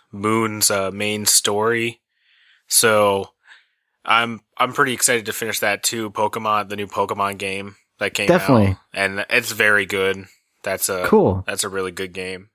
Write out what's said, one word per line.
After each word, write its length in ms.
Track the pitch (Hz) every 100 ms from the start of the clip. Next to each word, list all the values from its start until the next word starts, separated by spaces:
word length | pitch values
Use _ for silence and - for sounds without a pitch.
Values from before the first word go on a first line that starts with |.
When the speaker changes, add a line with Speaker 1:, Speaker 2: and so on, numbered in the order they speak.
| _
Speaker 1:
Moon's, 600 | 104 107 113 110 107 104
uh, 180 | 101 98
main 380 | 98 104 107 104
story. 760 | - - 104 110 117 117 113 _ _ _ _ _ _ -
So, 640 | - 117 107 104 98 95 _ _ - _ _ _ _
I'm, 380 | - 113 117 113 _ -
I'm 160 | 123
pretty 200 | 127 139
excited 340 | 117 - 120 104
to 60 |
finish 260 | 104 113 101
that 240 | 107 101
too. 260 | - 117 110
Pokemon, 600 | 101 107 113 110 107 101
the 60 | 101
new 120 | 101
Pokemon 500 | - 101 101 98 98
game 380 | 98 98 98 98 _ -
that 160 | 101 -
came 120 | 104
Speaker 2:
Definitely. 420 | 180 185 123 101
Speaker 1:
out. 80 | 92 _ -
And 320 | 98 98 -
it's 220 | 123 117
very 340 | 110 107 104 95
good. 400 | 98 95 98 95 _ _ _
That's 260 | - 95 -
a 160 | 95 90
Speaker 2:
Cool. 380 | 214 151 95 92
Speaker 1:
that's 180 | 101
a 60 | 104
really 220 | 95 92
good 220 | 90 95
game. 360 | 90 92 92 95